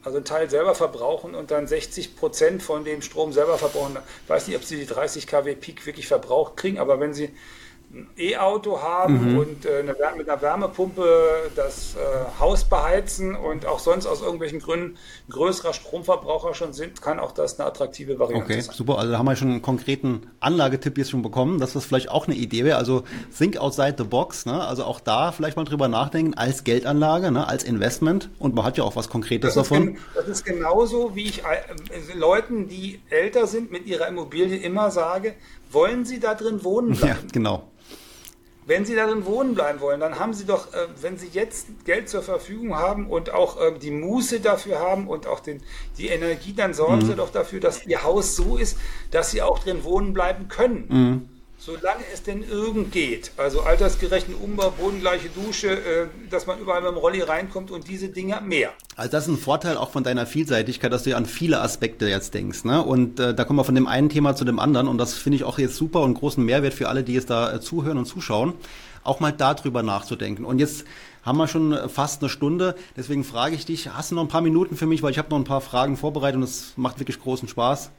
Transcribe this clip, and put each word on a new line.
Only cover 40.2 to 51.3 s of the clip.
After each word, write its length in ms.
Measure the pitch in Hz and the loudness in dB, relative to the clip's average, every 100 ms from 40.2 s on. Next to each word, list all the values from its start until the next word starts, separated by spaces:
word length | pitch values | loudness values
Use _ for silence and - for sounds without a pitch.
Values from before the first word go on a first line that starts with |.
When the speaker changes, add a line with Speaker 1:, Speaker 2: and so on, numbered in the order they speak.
| 214 208 | -4 -4
Speaker 1:
Sie 100 | 196 | 0
doch, 260 | 190 - | 0 0
äh, 160 | 175 170 139 | -6 -6 -6
wenn 160 | 160 185 | -8 -8
Sie 100 | 175 | -6
jetzt 320 | 175 226 - - - | -4 -4 -6 -14 -12
Geld 240 | - 202 226 | -2 -2 0
zur 120 | 202 | -6
Verfügung 540 | 175 180 - 214 233 156 | -4 -4 -4 -8 -4 0
haben 300 | 175 208 196 | 0 0 -2
und 220 | 165 165 | -2 0
auch, 260 | 180 180 - | 2 2 4
äh, 180 | 160 156 | 0 2
die 100 | 147 | -6
Muße 500 | 147 165 240 - 233 | -4 -2 -2 0 0
dafür 380 | 214 196 202 160 | 2 2 0 0
haben 300 | 175 190 196 | 2 0 -2
und 180 | 160 - | -6 -4
auch 140 | - | -6
den, 240 | - 143 - - - - | -6 -12 -12 -12 -10 -8
die 100 | - | -4
Energie, 440 | 165 170 160 190 | -2 -2 -4 -6
dann 220 | 202 196 147 | -2 -2 2
sorgen 240 | 156 180 | 4 4
Speaker 2:
Mhm. 60 | 110 | 4
Speaker 1:
Sie 80 | 98 | 2
doch 160 | 90 | -2
dafür, 280 | 101 - 95 | -2 -2 0
dass 280 | 165 - - | 0 0 -2
Ihr 160 | 160 | 0
Haus 320 | 156 196 190 - | 2 2 2 2
so 220 | 214 233 | 4 4
ist, 200 | 233 - - - - | 2 0 -4 -6 -2
dass 220 | 160 170 | 0 0
Sie 100 | 208 | 0
auch 160 | 175 - | 2 2
drin 260 | 185 175 | 0 -4
wohnen 300 | 135 - 202 | 0 2 2
bleiben 340 | 185 180 - - | 0 0 -2 -6
können. 380 | - 247 220 - | 0 2 2 2
Speaker 2:
Mhm. 400 | 131 123 127 - | 4 6 4 -4